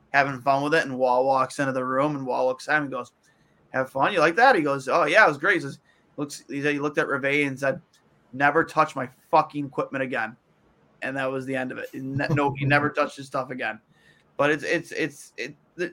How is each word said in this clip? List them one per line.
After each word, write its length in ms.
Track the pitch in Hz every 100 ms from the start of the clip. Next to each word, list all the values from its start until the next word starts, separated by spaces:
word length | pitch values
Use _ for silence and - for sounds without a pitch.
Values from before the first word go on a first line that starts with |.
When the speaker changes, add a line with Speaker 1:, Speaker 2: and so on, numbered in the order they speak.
| _
Speaker 1:
having 280 | 139 139 131
fun 220 | 127 135
with 120 | 147
it, 100 | 160
and 120 | 135 127
Waugh 260 | 127 123
walks 360 | 135 135 127 -
into 140 | 135
the 120 | 131
room, 300 | 127 131 151 143
and 100 | 131
Waugh 200 | 127 127
looks 220 | 127 -
at 80 | 151
him 80 |
and 80 | 139
goes, 200 | 131 120 _ _ _ _ _ _
"Have 200 | 131 127
fun? 220 | 135 160
You 80 | 190
like 160 | 156 170
that?" 180 | 262
He 80 | 214
goes, 260 | 147 139 127
"Oh, 160 | 156
yeah, 200 | 151 190
it 40 | 196
was 100 | 139
great." 160 | 175
He 60 | 175
says, 180 | 139 175 _ _ _ -
looks, 280 | 147 - -
he 140 | 139
said 120 | 147
he 60 | 143
looked 180 | 147 151
at 100 | 151
Rivet 380 | 135 139 143 143
and 120 | 131
said, 220 | 139 135 - _ _ _ _
"Never 320 | 127 143 151
touch 300 | 160 156 151 135
my 120 | 123 _ -
fucking 360 | 160 151 147 139
equipment 360 | 143 135 131
again." 320 | 131 127 113 123 _ _ _ _ _ -
And 140 | 131 135
that 140 | 131
was 140 | 135 131
the 100 | 131
end 160 | 131
of 60 | 117
it. 100 | -
He 80 | 131
ne-, 260 | 135 139 143
no, 220 | 143 143 139
he 100 | 139
never 240 | 147 147
Speaker 2:
<laughs> 0 |
Speaker 1:
touched 260 | 147 143 -
his 100 | 135
stuff 240 | 139 127
again. 300 | 127 113 110 _ _ _ _ _ -
But 140 | 143
it's, 140 | 151
it's, 280 | - 170 -
it's, 400 | - 151 139 - -
it, 200 | 123 - _ -
the, 160 | 175